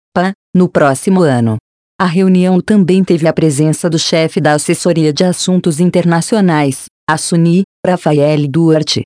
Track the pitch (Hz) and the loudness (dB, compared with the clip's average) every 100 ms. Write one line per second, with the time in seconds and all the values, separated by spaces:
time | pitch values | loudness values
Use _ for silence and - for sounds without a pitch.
0 | _ 175 185 202 _ 180 180 165 143 131 | _ -2 -2 -4 _ 0 0 2 0 0
1 | - 185 160 123 113 110 - _ _ - | 0 0 2 2 0 -4 -8 _ _ -4
2 | 180 170 190 185 180 180 - 214 180 190 | -2 0 2 2 2 0 0 2 2 2
3 | 185 170 160 156 160 139 156 147 175 160 | 2 0 0 0 0 0 0 0 -2 -2
4 | - 165 160 - 151 151 - 165 180 165 | -2 -2 -2 0 0 0 -2 -2 -2 0
5 | 151 147 185 170 - 185 175 151 180 175 | 0 0 -2 -2 -2 -2 0 0 0 0
6 | 170 165 - 226 185 151 143 135 - _ | 0 0 0 0 2 2 0 -4 -12 _
7 | - 156 - 170 170 180 196 _ - 180 | -6 -6 -2 0 2 0 -2 _ -4 -2
8 | 160 151 147 151 147 147 165 156 151 - | 0 2 2 0 -2 0 2 2 0 -6